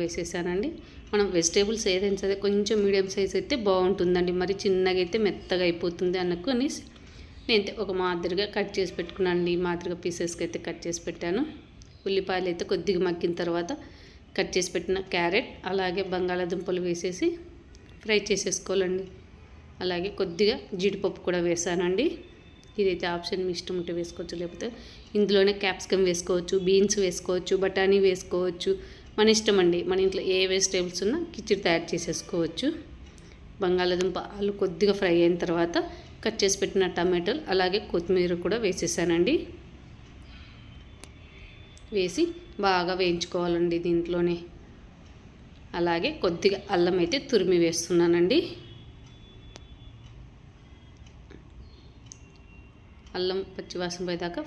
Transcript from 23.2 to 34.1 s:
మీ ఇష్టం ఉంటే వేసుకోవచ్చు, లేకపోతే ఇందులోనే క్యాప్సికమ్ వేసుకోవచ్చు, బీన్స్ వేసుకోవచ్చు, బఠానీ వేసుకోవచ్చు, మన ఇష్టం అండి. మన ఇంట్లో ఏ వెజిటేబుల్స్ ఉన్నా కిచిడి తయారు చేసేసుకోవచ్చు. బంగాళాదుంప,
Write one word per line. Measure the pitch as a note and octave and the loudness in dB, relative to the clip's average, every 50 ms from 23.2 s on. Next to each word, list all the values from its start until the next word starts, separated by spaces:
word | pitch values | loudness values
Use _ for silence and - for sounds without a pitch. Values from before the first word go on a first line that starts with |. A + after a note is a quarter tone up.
| F3 - G3+ F#3 F#3 | -4 -4 -4 -2 -2
మీ | F#3 F3 | -2 -4
ఇష్టం | F3 - - F#3 F3+ | -6 -6 -6 -4 -4
ఉంటే | E3+ F3 E3+ F3 | -4 -4 -4 -6
వేసుకోవచ్చు, | E3+ E3+ - - F3 F3 - E3+ | -6 -6 -8 -12 -10 -10 -8 -6
లేకపోతే | F3+ E3+ - - - A#3 A3+ - - - - - - - - | -8 -8 -8 -8 -8 -8 -8 -10 -16 -18 -18 -20 -10 -2 2
ఇందులోనే | G#3 G#3 F#3 G3 G3 G3 G3+ G3+ G3+ G3+ | 2 4 6 6 6 6 6 4 2 0
క్యాప్సికమ్ | F#3+ F#3 F#3 - - F#3+ F#3 F#3+ F3+ | -2 -2 -2 -2 0 2 4 4 4
వేసుకోవచ్చు, | F3 F3 F3+ - F#3 F3+ F3 F3 F#3+ F#3+ F3+ | 2 0 0 0 0 0 0 0 0 2 4
బీన్స్ | F3+ F#3+ G3 G3+ G3+ G#3 G#3 G3 | 6 6 6 6 4 4 2 0
వేసుకోవచ్చు, | F3+ F3 - - - F3+ F3+ F3 - G3 F#3+ F#3+ | 0 0 -2 -4 -2 -2 -2 0 0 0 2 2
బఠానీ | F#3+ F#3+ G3+ F#3+ F#3+ G3 G3+ G3 F#3+ | 2 2 2 4 6 6 6 6 4
వేసుకోవచ్చు, | F3+ F3 - - F3+ F3+ F3+ F3+ F3 F3 - G3 G3 F#3+ - - - - - - - | 2 2 -2 -4 -2 0 0 -2 -2 -2 -2 -2 -2 -2 -4 -12 -18 -20 -20 -6 0
మన | - G#3+ A3 A3 | 4 6 6 6
ఇష్టం | G#3+ - A3+ G3+ F#3+ F3+ | 4 4 4 4 6 6
అండి. | F3 E3+ F3 E3+ F3 | 4 4 2 0 0
మన | F#3 F#3+ F#3+ | 2 2 2
ఇంట్లో | F#3+ F#3+ F#3+ - F#3+ F#3 | 2 0 0 0 0 2
ఏ | F#3 F#3 F#3+ F#3+ | 2 2 2 2
వెజిటేబుల్స్ | F#3+ F#3 - - F#3 F3+ F3+ F3+ - F#3+ | 2 0 0 0 0 -2 -2 -4 -2 -2
ఉన్నా | G3+ C4 F4 E4 - - | 0 0 -2 -4 -6 -10
కిచిడి | - - - G#3 F#3 - | -6 -2 0 0 2 2
తయారు | F#3 E3+ E3 E3 - - | 2 2 2 0 -2 -4
చేసేసుకోవచ్చు. | E3+ - E3+ D#3+ - - - - E3+ E3 D#3 - - B3+ D4 D#4+ - - - - - - - - - - - - - - - - - - | -4 -4 -4 -6 -6 -6 -4 -2 -2 -2 -2 -2 -2 -4 -4 -4 -4 -8 -16 -18 -20 -20 -20 -20 -20 -20 -20 -20 -20 -20 -18 -8 -4 0
బంగాళాదుంప, | F3+ F3+ F3+ F3+ F3+ F3+ F3+ F#3 F#3+ | 2 2 2 2 2 2 2 0 0